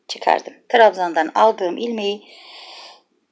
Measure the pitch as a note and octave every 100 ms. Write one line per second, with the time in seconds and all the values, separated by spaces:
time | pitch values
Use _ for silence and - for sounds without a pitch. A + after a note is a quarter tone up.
0 | - - - - - - _ - A3 F#3
1 | F3+ E3 D#3+ - G#3+ A3 F#3 F3+ A#3 A3
2 | G3+ G#3 - - - - - - - -
3 | _ _ _